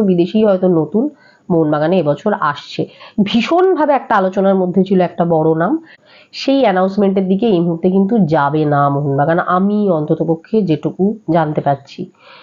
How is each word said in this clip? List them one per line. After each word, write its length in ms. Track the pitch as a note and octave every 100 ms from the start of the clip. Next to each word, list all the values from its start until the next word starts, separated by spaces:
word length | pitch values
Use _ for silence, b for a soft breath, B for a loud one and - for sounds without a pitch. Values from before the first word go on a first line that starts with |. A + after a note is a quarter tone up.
বিদেশি 340 | G3+ F3 E3+ G#3+
হয়তো 240 | G#3+ F#3 F#3 E3
নতুন 240 | D3+ G#3 D4 b b b b
মোহনবাগানে 460 | E3 D#3 D3+ D#3 F#3
এবছর 340 | D3 C#3+ G#3 -
আসছে। 400 | D3+ C#3+ - - - B B B
ভীষণভাবে 680 | G3+ A#3 - E4 F#4+ D4+ D4
একটা 200 | C4 - G#3+
আলোচনার 440 | F#3 G3+ F#3+ F#3+
মধ্যে 200 | F3+ F#3+
ছিল 160 | F#3 F#3
একটা 220 | F3 - E3+
বড় 240 | D#3+ D#3+ D#3+
নাম, 180 | F3+ D#4+ B B B B B
সেই 260 | - - C#4
অ্যানাউন্সমেন্টের 640 | A3+ F#3 F#3+ G3 G3 G3 F#3
দিকে 180 | G3 A#3
এই 140 | F3 E3+
মুহূর্তে 220 | E3 F#3
কিন্তু 240 | F#3+ G3 A#3 D#3+
যাবে 360 | D#3 C#3+ D#3 D3+
না 160 | C#3+ C#3+
মোহনবাগান, 500 | C#3 C#3+ C#3 D3+ E3+ -
আমি 300 | F3+ G3 G#3 G3+
অন্ততপক্ষে 680 | D#3+ D3+ D#3+ D3 D#3+ - A3
যেটুকু 420 | F3 D3+ D#3+ - G3 G#3+ - E3+
জানতে 260 | D3+ D3+
পারছি। 400 | C#3+ C#3 - - - B B B